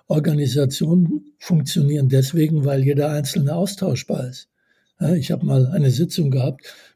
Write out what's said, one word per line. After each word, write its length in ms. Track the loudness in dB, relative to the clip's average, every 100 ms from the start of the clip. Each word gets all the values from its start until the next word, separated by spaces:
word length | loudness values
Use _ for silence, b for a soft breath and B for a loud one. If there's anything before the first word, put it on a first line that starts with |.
| B
Organisationen 1160 | -2 0 0 0 0 0 0 0 2 2 0 -8 _
funktionieren 720 | -2 0 0 0 0 2 2
deswegen, 560 | 2 2 0 0 2
weil 180 | 0 0
jeder 260 | 2 2 0
Einzelne 440 | -2 -4 -2 -2
austauschbar 720 | 0 -4 -2 -4 -4 -4 -8 -8
ist. 200 | -14 -20 _ _ _ _ -4
Ja, 140 | -2
ich 160 | 0 -2
habe 160 | -2 0
mal 200 | 2 2
eine 220 | 2 2
Sitzung 380 | 2 0 -2 0
gehabt 420 | 0 -2 -4 B B B